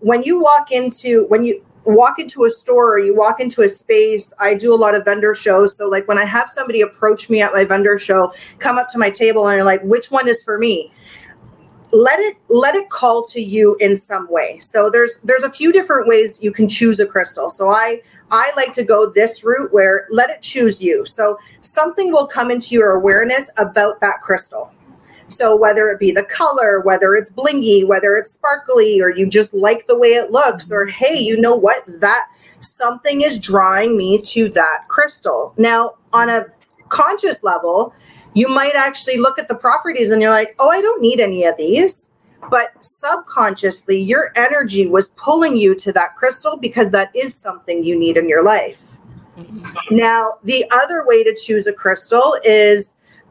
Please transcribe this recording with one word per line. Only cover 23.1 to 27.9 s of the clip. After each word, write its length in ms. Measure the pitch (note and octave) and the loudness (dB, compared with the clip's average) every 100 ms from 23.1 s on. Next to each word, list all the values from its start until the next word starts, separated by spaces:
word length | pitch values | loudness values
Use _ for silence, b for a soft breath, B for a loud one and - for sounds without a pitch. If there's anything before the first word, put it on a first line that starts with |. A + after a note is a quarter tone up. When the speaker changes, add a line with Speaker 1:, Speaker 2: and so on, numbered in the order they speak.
| G3 A#3 C4 C4+ - | 2 2 -2 -2 -2
Speaker 1:
about 440 | G3+ A3 G#3 - | -2 0 0 0
that 200 | G3+ - | -4 -4
crystal. 520 | - F#3+ - G#2+ - _ _ - b b b | -4 -4 -4 -12 -14 _ _ -20 b b b
So 300 | - G#3+ G#3+ | -2 2 4
whether 320 | G#3+ G#3+ G#3+ | 4 2 0
it 100 | G3+ | 0
be 140 | G3 | 0
the 100 | F3+ | 0
color, 580 | G3+ - D#4+ C4+ A3 G3 | -4 -2 -2 0 0 0
whether 340 | F#3+ F#3 G3 | 0 0 2
it's 160 | G#3 G3+ | 2 -2
blingy, 560 | - C#4+ C#4+ A3 G3+ | -4 -2 -2 2 2
whether 300 | F#3+ | 4